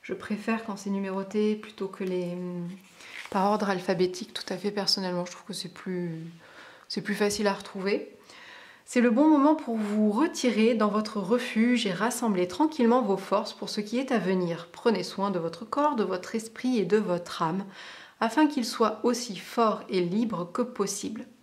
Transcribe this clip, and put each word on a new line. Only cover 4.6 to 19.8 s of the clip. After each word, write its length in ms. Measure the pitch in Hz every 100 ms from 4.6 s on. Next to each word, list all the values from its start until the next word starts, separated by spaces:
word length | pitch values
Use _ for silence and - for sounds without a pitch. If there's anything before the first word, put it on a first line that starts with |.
| 202
personnellement. 540 | 208 190 208 185 180 180
Je 60 |
trouve 140 | - -
que 80 |
c'est 200 | 180 175
plus, 560 | - - 180 175 160 165 170 - - - - -
c'est 120 | 214
plus 140 | - 196
facile 320 | 208 208 208
à 60 |
retrouver. 600 | 196 - 196 190 247 - - - - - - - - -
C'est 120 | 247
le 80 | 240
bon 180 | 226 311
moment 280 | 294 285 311
pour 200 | - 226
vous 360 | 208 214 214
retirer 600 | 208 320 - 254 208 226
dans 140 | 233 208
votre 300 | 208 214 208
refuge 680 | 180 240 240 220 240 247 214
et 60 |
rassembler 560 | 170 220 240 233 185 180
tranquillement 540 | - 311 - 226 254
vos 160 | 208 190
forces 340 | - 196 220
pour 160 | - 196
ce 140 | -
qui 180 | 208 240
est 140 | 269
à 40 | 240
venir. 520 | 180 185 175 165 -
Prenez 320 | - 240 190
soin 260 | 175 - 196
de 100 | 180
votre 260 | 165 165 226
corps, 320 | 277 294 254
de 80 | 190
votre 300 | 185 - 226
esprit 440 | 220 - 254 247
et 60 | 175
de 100 | 214
votre 460 | 185 175 170 -
âme, 240 | 165 190 202 - - - - _
afin 260 | 233 302 302
qu'ils 160 | 285
soient 380 | 226 - 214 214
aussi 320 | 240 240 - 180
forts 480 | - - 220 214